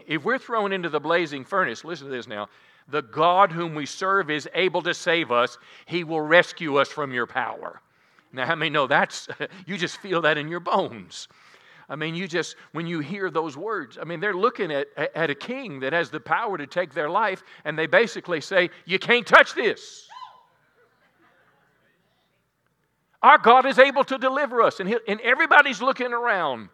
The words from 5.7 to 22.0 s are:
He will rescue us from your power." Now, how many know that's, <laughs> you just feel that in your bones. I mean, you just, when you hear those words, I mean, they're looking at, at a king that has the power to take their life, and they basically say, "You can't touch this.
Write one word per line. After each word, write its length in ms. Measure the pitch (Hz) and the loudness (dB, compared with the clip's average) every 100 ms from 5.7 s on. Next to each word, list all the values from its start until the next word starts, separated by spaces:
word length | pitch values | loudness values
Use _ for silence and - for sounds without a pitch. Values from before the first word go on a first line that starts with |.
| - - | -20 -8
He 180 | 170 | -6
will 160 | 160 160 | -4 -4
rescue 560 | 151 175 - - 160 143 | 4 6 6 0 -2 0
us 120 | 131 | 0
from 240 | - 139 | -2 -6
your 140 | 123 117 | -4 -4
power." 540 | 131 113 107 85 - _ _ _ _ _ | -4 -6 -8 -14 -16 _ _ _ _ _
Now, 160 | 127 127 | -8 -4
how 80 | |
many 160 | 165 156 | -2 -2
know 160 | 151 131 | -2 0
that's, 400 | 156 196 - - - 147 | 0 0 -4 -14 -12 -12
<laughs> 200 | 190 - | -12 -12
you 100 | 190 | -8
just 200 | 170 - | -8 -8
feel 240 | 202 170 | -4 0
that 160 | 156 151 | 2 2
in 80 | 151 | -2
your 140 | 175 | -8
bones. 680 | 170 208 151 113 90 - - _ _ - _ - - | -2 -2 -2 -6 -16 -18 -20 _ _ -20 _ -20 -14
I 80 | 143 | -10
mean, 180 | 156 | -8
you 140 | 170 190 | -8 -6
just, 260 | 170 151 - - | -6 -6 -10 -16
when 160 | 151 170 | -10 -8
you 140 | 170 | -8
hear 280 | 143 196 185 | -8 -8 -6
those 280 | 160 165 147 | -4 -6 -6
words, 420 | 208 202 127 - | -8 -8 -10 -12
I 40 | |
mean, 160 | 165 170 | -12 -6
they're 120 | 208 | -4
looking 380 | 180 233 247 180 | -2 -2 -2 -4
at, 160 | 143 143 - | -4 -4 -6
at 340 | 147 160 160 | -6 -2 -4
a 40 | |
king 460 | 143 - 254 240 135 | -4 -8 -10 -12 -8
that 120 | 131 | -2
has 180 | 165 135 | -2 -2
the 100 | 147 | -6
power 360 | 135 175 226 175 | -4 -2 -2 -6
to 120 | 139 | -6
take 260 | 180 180 | -6 -4
their 160 | 165 151 | -4 -4
life, 320 | 190 214 185 - - | -2 -2 -4 -12 -14
and 120 | 151 156 | -8 -4
they 100 | 160 | 2
basically 540 | 180 233 196 180 160 | 4 4 -2 -6 -6
say, 300 | - 190 175 - | -2 0 0 -2
"You 160 | - 185 | -4 -2
can't 260 | 175 240 202 | 2 0 6
touch 280 | 311 262 | 6 6
this. 540 | - 220 - - - - - - - _ _ _ _ _ _ _ _ _ _ _ _ _ _ _ _ | 2 -2 -2 -8 -20 -20 -20 -20 -20 _ _ _ _ _ _ _ _ _ _ _ _ _ _ _ _